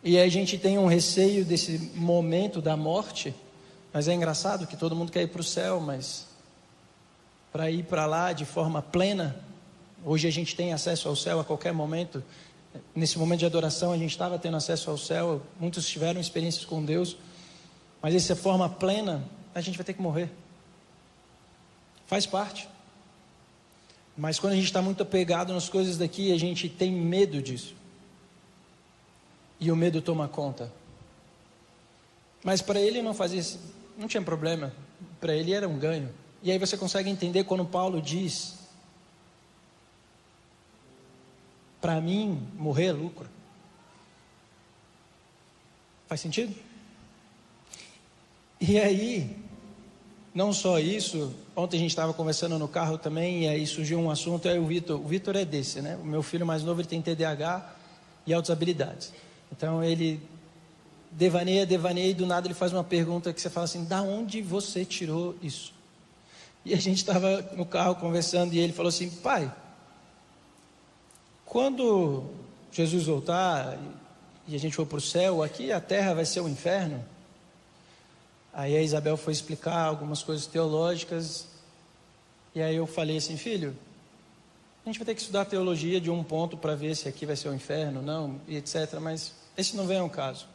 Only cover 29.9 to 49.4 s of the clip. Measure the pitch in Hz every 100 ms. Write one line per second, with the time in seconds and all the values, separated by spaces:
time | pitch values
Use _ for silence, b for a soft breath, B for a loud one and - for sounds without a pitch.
29.9 | 160 156 160 147 - 143 127 117 - -
30.9 | - - - - - - - - - -
31.9 | - - - _ _ 185 190 - 202 202
32.9 | 240 226 208 180 185 165 - - - -
33.9 | - 214 226 170 160 165 165 143 - -
34.9 | - 180 - 165 156 165 196 202 147 151
35.9 | 160 131 - - - 180 185 185 202 190
36.9 | 196 196 190 175 180 190 185 175 180 185
37.9 | 180 147 165 185 - - - - - -
38.9 | - - - - - - - _ _ _
39.9 | _ _ _ _ _ _ _ _ - -
40.9 | - - - - - - - - - 165
41.9 | 160 165 190 214 165 120 190 156 139 180
42.9 | 151 165 - - - - - - - -
43.9 | - - - - - _ _ - _ -
44.9 | _ _ _ _ _ - _ - _ _
45.9 | - - 156 170 151 233 202 - - -
46.9 | - - - - - - - - B B
47.9 | B - - - - _ - 175 202 202
48.9 | 190 220 233 127 104